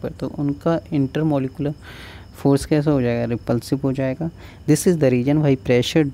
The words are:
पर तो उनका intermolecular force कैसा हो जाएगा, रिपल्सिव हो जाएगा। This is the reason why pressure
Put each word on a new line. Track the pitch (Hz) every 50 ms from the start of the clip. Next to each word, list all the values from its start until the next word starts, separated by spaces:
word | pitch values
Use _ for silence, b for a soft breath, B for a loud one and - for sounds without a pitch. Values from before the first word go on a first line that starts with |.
पर | - 127 - -
तो | - - - -
उनका | 143 143 143 143 - 165 165 160 - -
intermolecular | 165 143 135 127 - 151 156 160 147 139 131 131 - - 139 143 143 - B B B B B B B B B B - -
force | - 139 139 135 -
कैसा | - 160 151 143 160
हो | 147 135
जाएगा, | 123 120 120 120 120
रिपल्सिव | 117 120 110 - - 135 120 - - 143 135 -
हो | 135
जाएगा। | 127 139 135 131 131 - 160 165 B B B B B B B -
This | 151 160 - 196
is | 175 156
the | 143 131
reason | 127 123 123 139 147 156
why | 151 143 135 - -
pressure | - 123 123 120 - - 165 151 139